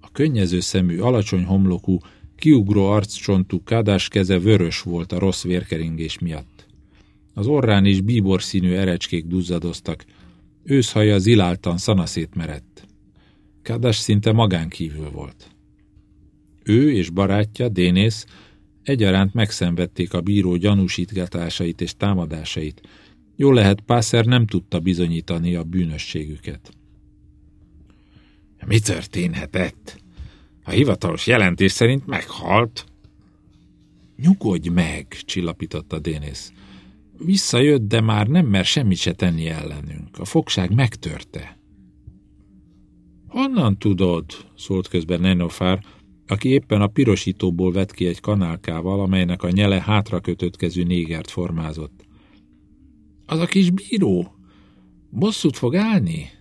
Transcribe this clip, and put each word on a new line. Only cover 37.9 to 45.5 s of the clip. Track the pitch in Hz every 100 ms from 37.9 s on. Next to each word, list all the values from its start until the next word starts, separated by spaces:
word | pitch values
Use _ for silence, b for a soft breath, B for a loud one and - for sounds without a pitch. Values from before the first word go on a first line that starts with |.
| 113
már | 110 107 107
nem | 160 147
mer | 98
semmit | 87 - 117 90
se | -
tenni | 85 90 82 80
ellenünk. | 80 76 73 73 76 - -
A |
fogság | 90 160 - - 90
megtörte. | 107 127 - 80 73 - - 69 - _ - - _ - 190 _ - - - - _ _ _ _ - -
Honnan | 240 269 254 123 98
tudod? | 107 92 92 85 78 - - _
Szólt | - 92 95
közben | 90 82 87
Nenofár, | 92 90 87